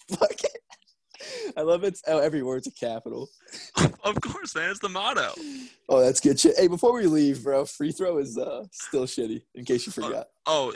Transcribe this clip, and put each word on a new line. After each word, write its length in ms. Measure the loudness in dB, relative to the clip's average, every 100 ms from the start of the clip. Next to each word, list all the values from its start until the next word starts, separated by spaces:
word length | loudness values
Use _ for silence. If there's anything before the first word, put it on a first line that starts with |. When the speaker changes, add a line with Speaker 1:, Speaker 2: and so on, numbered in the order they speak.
| -10
Speaker 1:
fuck 240 | -2 -2 0
it. 140 | -6 -6 -16 -20 _ _ _ -20 -14 -10 -8 -2
I 60 |
love 220 | 0 2
it's, 180 | 0 -4 0
oh, 120 | 2
every 240 | 2 0
word's 240 | -2 -4 -8
a 60 |
capital. 560 | -8 -6 -6 -8 -10 -10 _ -20 -18 -6 2
Speaker 2:
<laughs> 40 | 2 2
Of 160 | -4 -4
course, 340 | -6 -8 -8
man. 140 | -4 -4
It's 100 | -4
the 100 | -6
motto. 420 | -4 -2 -2 -4 -6 -12 -12 -16 _ 2
Speaker 1:
Oh, 100 | 4
that's 200 | 6 6
good 180 | 4 6
shit. 160 | 6 6
Hey, 100 | 4
before 240 | 6 4
we 140 | 4 4
leave, 360 | 6 4 2
bro, 220 | 0 0
free 260 | 0 -4 -4
throw 280 | -2 -2 0
is, 180 | -2 -4
uh, 280 | -6 -6 -12
still 340 | -14 -4 -2 -2
shitty, 340 | -4 -4 -6 -10
in 100 | -14
case 220 | -2 -2 -2
you 60 | -6
Speaker 2:
Oh, 100 | -6
Speaker 1:
forgot. 180 | -6 -8 _
Speaker 2:
oh, 280 | -2 0 0